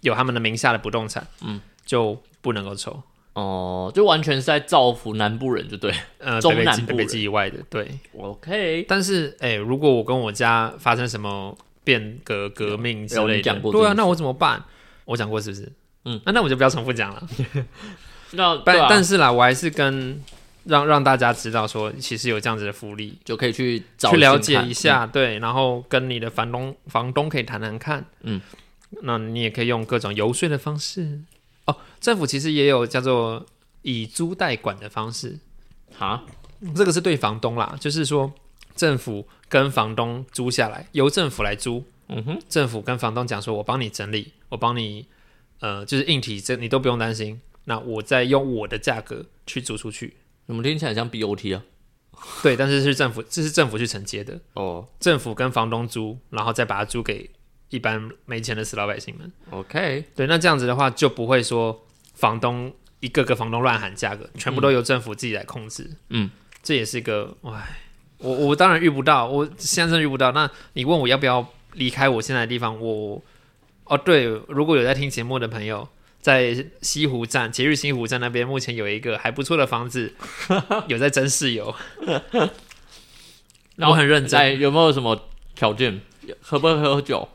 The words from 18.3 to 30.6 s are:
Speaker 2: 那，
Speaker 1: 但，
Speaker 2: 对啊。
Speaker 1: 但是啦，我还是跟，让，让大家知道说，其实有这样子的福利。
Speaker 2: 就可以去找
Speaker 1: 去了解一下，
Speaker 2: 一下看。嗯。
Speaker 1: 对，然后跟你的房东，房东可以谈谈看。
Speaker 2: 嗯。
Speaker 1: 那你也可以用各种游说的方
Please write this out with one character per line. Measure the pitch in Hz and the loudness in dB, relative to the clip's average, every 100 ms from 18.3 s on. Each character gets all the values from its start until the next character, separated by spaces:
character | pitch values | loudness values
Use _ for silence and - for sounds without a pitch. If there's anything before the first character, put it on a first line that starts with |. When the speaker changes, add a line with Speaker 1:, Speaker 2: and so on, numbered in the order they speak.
Speaker 2:
那， | 175 180 156 175 | 0 2 4 6
Speaker 1:
但， | 180 | 6
Speaker 2:
对 | |
啊。 | 143 | 8
Speaker 1:
但 | 202 | 6
是 | 175 190 | 6 6
啦， | 139 | 6
我 | 123 | 8
还 | 123 | 6
是 | 127 170 | 6 -2
跟， | 151 139 135 127 143 139 - - _ | 0 0 0 -6 -10 -14 -20 -20 _
让， | - 147 147 | 2 4 6
让 | 147 | 6
大 | 135 131 | 6 4
家 | 120 | 4
知 | 120 113 | 2 -2
道 | 113 107 | -2 -2
说， | 110 107 135 | -2 -4 -6
其 | 127 110 | -8 -4
实 | 123 | -2
有 | 107 | -2
这 | 117 | -2
样 | 110 | -4
子 | 104 | -6
的 | |
福 | 101 107 104 | -10 -14 -12
利。 | 107 - - | -12 -14 -8
Speaker 2:
就 | - | -2
可 | 127 | -2
以 | |
去 | 113 127 117 - _ | 0 -2 -2 -8 _
找 | - | 4
Speaker 1:
去 | 180 | 8
了 | 139 135 | 8 6
解 | 107 | 4
一 | 135 | 2
下， | |
Speaker 2:
一 | 123 | 2
下 | 117 156 135 | 0 4 4
看。 | 113 | 2
嗯。 | |
Speaker 1:
对， | 135 127 107 | 2 0 0
然 | 113 | -2
后 | 127 135 123 127 | 0 0 0 0
跟 | 131 131 | -2 0
你 | 123 | -6
的 | 113 | -6
房 | - 117 | -4 -4
东， | 123 131 135 - | -4 -8 -12 -4
房 | - 123 | -2 0
东 | 127 151 | -2 0
可 | 151 | -2
以 | |
谈 | 113 117 | -4 -6
谈 | 110 110 | -6 -8
看。 | 147 147 139 _ | -6 -8 -8 _
Speaker 2:
嗯。 | 117 101 - - _ _ _ 202 | -8 -8 -8 -20 _ _ _ -12
Speaker 1:
那 | 165 117 | -6 -4
你 | 110 117 | -4 -4
也 | 113 | -4
可 | 104 | -2
以 | 120 | 0
用 | 120 | 0
各 | 110 120 | 0 -2
种 | 104 104 | -2 0
游 | 107 | 0
说 | 123 170 | 0 0
的 | |
方 | 147 | -2